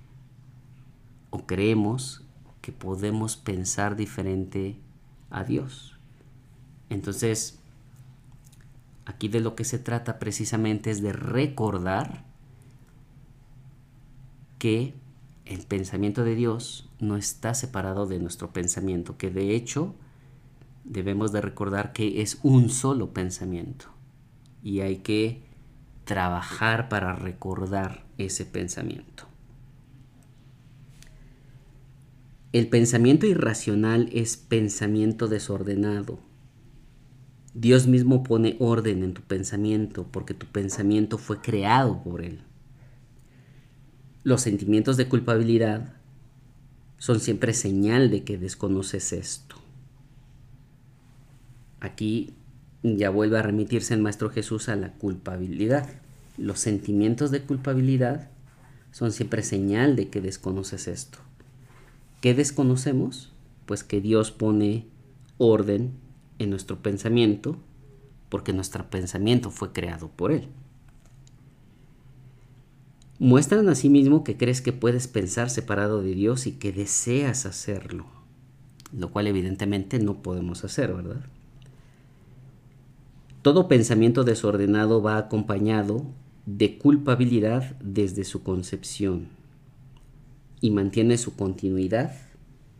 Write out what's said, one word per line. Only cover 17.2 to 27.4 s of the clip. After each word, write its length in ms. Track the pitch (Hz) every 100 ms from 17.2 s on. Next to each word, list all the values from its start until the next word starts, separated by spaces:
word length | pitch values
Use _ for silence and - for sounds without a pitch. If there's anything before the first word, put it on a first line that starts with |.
| 101 - 110
separado 520 | - - - 95 95 101
de 140 | 92
nuestro 320 | 87 - 87
pensamiento, 640 | 92 90 - 95 90 85 -
que 120 | 95
de 260 | 92 98 110
hecho 400 | - 143 180 - - - - - - - - -
debemos 480 | - - 95 98 107
de 80 | 104
recordar 540 | 101 - 101 98 104
que 280 | - 107 -
es 180 | 107 -
un 260 | - 131 117
solo 440 | - 135 135 92
pensamiento 720 | - 92 92 95 87 87 - - - - _ - - - -
y 200 | 104 98
hay 160 | 95 95
que 440 | - 107 110 123 - - - - - -
trabajar 840 | - 98 90 87 - - 110 113 127
para 240 | 104 92
recordar 920 | 90 92 90